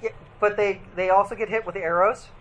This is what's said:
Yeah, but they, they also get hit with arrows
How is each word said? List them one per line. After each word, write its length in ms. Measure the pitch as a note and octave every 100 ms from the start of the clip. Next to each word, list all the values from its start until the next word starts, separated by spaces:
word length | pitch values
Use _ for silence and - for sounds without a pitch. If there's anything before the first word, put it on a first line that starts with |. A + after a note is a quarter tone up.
Yeah, 100 | A3+ - - -
but 160 | G#3 G#3
they, 260 | G#3 F#3+ - F3
they 140 | F#3
also 260 | F#3+ G3+ A3
get 140 | A3
hit 160 | A3 F3+
with 100 | F3+
arrows 540 | E3 E3+ G3 B3+ - -